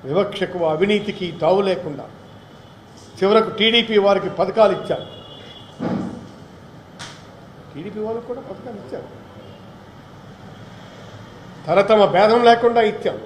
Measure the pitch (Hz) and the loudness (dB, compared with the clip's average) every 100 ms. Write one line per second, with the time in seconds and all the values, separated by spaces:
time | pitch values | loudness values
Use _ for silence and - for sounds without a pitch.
0 | 135 165 190 - 185 180 165 156 202 208 | -2 -2 -2 -4 -6 -2 -2 0 2 2
1 | - - 180 156 151 190 190 180 160 135 | -2 -8 -8 -2 2 2 2 -2 -6 -10
2 | 113 - - - - - - - - - | -14 -20 -20 -20 -20 -20 -20 -20 -20 -20
3 | - - 190 220 220 - 220 233 226 208 | -20 -2 4 4 2 0 2 2 4 4
4 | 196 196 180 - 196 220 208 180 - 156 | 4 2 -2 -2 -2 4 4 2 -4 -8
5 | - - - - - - - - - - | -8 -18 -20 -20 -20 -20 -20 -8 -6 -4
6 | - - - - - - - - - - | -6 -12 -18 -20 -20 -20 -20 -20 -20 -18
7 | - - - - - - - 139 185 214 | -18 -18 -20 -20 -20 -20 -18 -14 -12 -8
8 | 214 226 240 247 285 - 254 208 - - | -6 -8 -8 -12 -12 -14 -14 -16 -12 -14
9 | - - - - - - - - - - | -14 -20 -20 -20 -20 -20 -20 -20 -20 -20
10 | - - - - - - - - - - | -20 -20 -20 -20 -20 -20 -20 -20 -20 -20
11 | - - - - - - - 180 202 214 | -20 -20 -20 -20 -20 -14 0 2 4 6
12 | 196 175 214 233 233 233 233 233 214 - | 6 4 4 6 6 6 4 2 0 0
13 | 175 - | -6 -6